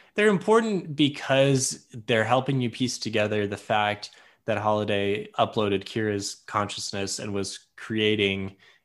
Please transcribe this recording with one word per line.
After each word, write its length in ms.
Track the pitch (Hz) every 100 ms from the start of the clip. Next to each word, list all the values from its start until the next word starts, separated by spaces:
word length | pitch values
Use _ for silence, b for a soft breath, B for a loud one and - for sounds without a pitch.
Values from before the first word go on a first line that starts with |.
| b -
they're 120 | 214
important 680 | 202 - 226 226 190 165
because 920 | 143 147 147 - 135 139 135 123 - - 120 107
they're 200 | 113 110
helping 340 | 123 127 135
you 100 | 120
piece 280 | - 123 -
together 500 | 117 107 104 107 101
the 80 | 101
fact 540 | - 107 104 104 - b b b -
that 120 | 104
Holiday 760 | 107 107 104 101 101 104 - -
uploaded 460 | 110 - 104 98 -
Kira's 580 | 113 107 101 98 - -
consciousness 720 | 107 101 - - 101 98 -
and 140 | 110
was 340 | 98 98 - - -
creating 800 | - 110 107 107 98 98 95 b b b